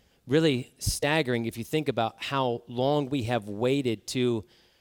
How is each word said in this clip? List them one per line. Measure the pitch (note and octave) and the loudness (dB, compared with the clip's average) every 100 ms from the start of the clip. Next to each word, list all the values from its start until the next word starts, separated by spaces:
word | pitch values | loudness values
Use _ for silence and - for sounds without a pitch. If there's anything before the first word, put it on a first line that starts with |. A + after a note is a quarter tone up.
| _ _ - | _ _ 0
really | D3+ D#3+ B2 - _ | 2 4 2 -4 _
staggering | - - D3 D#3+ B2+ A#2+ A#2 | -4 -2 0 2 2 0 -2
if | A#2 | -4
you | |
think | A2+ D#3 C#3 | -4 -2 0
about | A#2 A2+ - | 0 -2 -4
how | - C#3 B2+ A#2+ - | -4 0 0 -2 -4
long | A#2+ C3+ D3 C3 | 0 2 2 0
we | C#3+ | -2
have | A2+ A#2+ G2+ | 0 -2 -2
waited | G#2 B2 C#3+ B2 G#2+ - | -2 0 2 0 -2 -4
to, | C3 B2 A2+ - _ _ _ | 0 0 0 -4 _ _ _